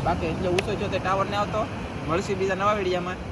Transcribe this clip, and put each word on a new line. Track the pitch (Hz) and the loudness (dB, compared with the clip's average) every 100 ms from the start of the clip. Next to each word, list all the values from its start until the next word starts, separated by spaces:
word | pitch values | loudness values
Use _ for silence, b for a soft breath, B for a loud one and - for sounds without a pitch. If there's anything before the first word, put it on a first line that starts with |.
બાકી | 160 175 175 | 2 2 2
એટલો | 151 180 | 0 2
ઊંચો | 175 202 190 | 2 2 -2
છો | 202 | -2
તે | 190 | -2
ટાવર | 180 196 202 | 0 0 2
નહીં | 202 | 0
આવતો. | 202 214 254 - - - 139 | 0 0 -2 -4 -8 -6 -2
મળશું | 165 202 190 | -2 0 -2
બીજા | 190 185 | 0 2
નવા | 202 214 | 2 2
વીડિયોમાં. | 185 180 175 185 - | 2 0 -2 -6 -8